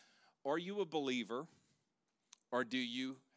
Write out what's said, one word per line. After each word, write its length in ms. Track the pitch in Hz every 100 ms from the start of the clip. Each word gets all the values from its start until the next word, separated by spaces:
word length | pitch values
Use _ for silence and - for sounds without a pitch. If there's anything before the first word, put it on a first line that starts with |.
| - _ - _ 135
are 120 | 160
you 240 | 180 202
a 40 | 175
believer, 640 | 160 135 127 104 120 165 - _ _ _ _ _ _ _ - -
or 140 | 123 120
do 120 | 127
you 380 | 123 123 131 131 _